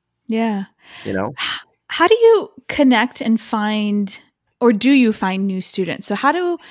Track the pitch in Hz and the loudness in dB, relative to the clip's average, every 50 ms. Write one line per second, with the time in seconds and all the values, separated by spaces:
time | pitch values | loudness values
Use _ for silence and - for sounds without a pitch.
0 | _ _ _ _ _ - 220 220 226 226 214 196 196 - _ _ _ - - - | _ _ _ _ _ -6 -4 -2 -2 -2 -4 -6 -8 -10 _ _ _ -20 -20 -14
1 | - - 98 95 98 110 143 - - - - - - _ _ _ _ - - - | -10 -6 -6 -4 -6 -6 -8 -8 -10 -10 -10 -10 -14 _ _ _ _ -12 -4 0
2 | 330 359 440 466 466 453 453 415 - - - - - - - - 294 262 247 220 | 2 2 4 4 6 6 4 4 2 -4 -10 -18 -16 -8 0 2 4 4 4 4
3 | 220 254 - - - 226 226 220 - - - 220 214 214 214 214 208 208 208 208 | 2 0 -4 -4 -2 0 0 0 -2 -4 -4 -2 -2 -2 -2 -2 -2 -2 -2 -2
4 | 202 196 - - - _ _ _ _ _ _ _ 247 240 240 202 208 254 285 269 | -4 -4 -8 -12 -18 _ _ _ _ _ _ _ 2 2 2 2 2 4 4 4
5 | 247 226 220 - - 190 185 190 196 196 190 185 185 - - - 190 170 156 - | 4 4 2 0 -2 -4 -2 -2 -2 -4 -4 -4 -6 -6 -6 -6 -4 -4 -6 -8
6 | - - 208 202 - 277 302 349 359 349 349 330 - - | -6 -6 -6 -2 0 0 0 0 -2 -2 -4 -6 -8 -14